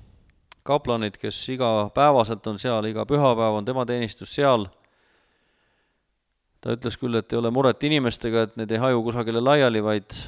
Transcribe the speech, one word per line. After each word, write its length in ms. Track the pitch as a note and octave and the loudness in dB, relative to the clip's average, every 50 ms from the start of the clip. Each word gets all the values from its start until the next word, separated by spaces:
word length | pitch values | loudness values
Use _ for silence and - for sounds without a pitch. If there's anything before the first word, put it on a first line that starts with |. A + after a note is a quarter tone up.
| - - _ _ _ _ _ _ _ - - _ - | -20 -20 _ _ _ _ _ _ _ -20 -20 _ -4
kaplanit, 560 | - C#3 D3 - B2+ A#2+ A2+ A2 G#2 - - | -2 -2 0 0 0 -2 -2 -2 -4 -6 -6
kes 160 | - G#2+ G2+ - - - C3 | -10 -10 -8 -8 -8 -8 -4
igapäevaselt 920 | B2+ C3 A#2 A2+ G#2+ G#2 G#2 - C3 C#3+ D3+ C#3+ C3 A2+ G#2+ A2+ G2+ - A#2 | -2 0 0 2 0 0 -2 0 2 4 4 6 4 4 2 0 -6 -6 -8
on 80 | G#2+ F#2+ | -8 -6
seal, 300 | - C3 A#2+ A2 G#2 A2 | -4 -2 -2 -2 -2 -4
iga 160 | A2 G#2+ A2 | -4 -4 -4
pühapäev 560 | G2+ C#3 D3 C#3+ C3+ A#2+ A2+ A2+ A2+ G#2+ G#2+ | 0 0 2 4 4 4 4 2 0 0 0
on 40 | G#2 | -2
tema 200 | G#2+ B2+ - B2 | -4 -4 -4 -2
teenistus 480 | A2+ B2 B2 A#2+ A2 - - A2 - - | -4 -4 -4 -4 -6 -8 -10 -14 -8 -2
seal. 320 | - C#3+ C#3 B2+ A2+ G2+ F2+ - _ _ _ _ _ _ _ _ _ _ _ _ _ _ _ _ _ _ _ _ _ _ _ _ _ _ _ _ _ _ _ _ _ _ _ _ _ | 0 2 4 4 2 0 -4 -10 _ _ _ _ _ _ _ _ _ _ _ _ _ _ _ _ _ _ _ _ _ _ _ _ _ _ _ _ _ _ _ _ _ _ _ _ _
Ta 120 | - A#2+ A#2 | -6 -6 -4
ütles 240 | A#2 - A#2+ A2 - | -4 -4 -6 -6 -4
küll, 240 | - B2 A#2 A2+ | -4 -2 -2 -2
et 120 | G#2 - - | -2 -2 -2
ei 40 | A#2 | -2
ole 160 | A#2 A#2 A#2 | 0 0 2
muret 300 | C3 C#3 C3 A2+ - - | 2 4 2 2 2 0
inimestega, 640 | D3 D#3 D3 C3 A#2+ A2+ - - A#2+ A2+ A2+ A2+ G2+ | 0 0 2 2 0 -2 -2 -4 -2 0 0 0 0
et 100 | - - | -2 -6
need 160 | A2+ G#2 A2 | -6 -4 -2
ei 80 | A2 | 0
haju 240 | B2 C3 B2+ A#2 A2+ | 2 2 2 2 0
kusagile 360 | A#2 A2+ A#2+ A#2 A2 A2+ A#2 A#2+ | -2 -4 -4 -4 -2 -2 0 2
laiali, 360 | C3 C#3+ D3+ C#3 B2 A2+ G#2+ G#2 | 4 4 4 4 4 2 2 0
vaid 280 | G#2+ G#2+ G#2 G2 - - - - | 0 0 0 -2 -6 -14 -16 -16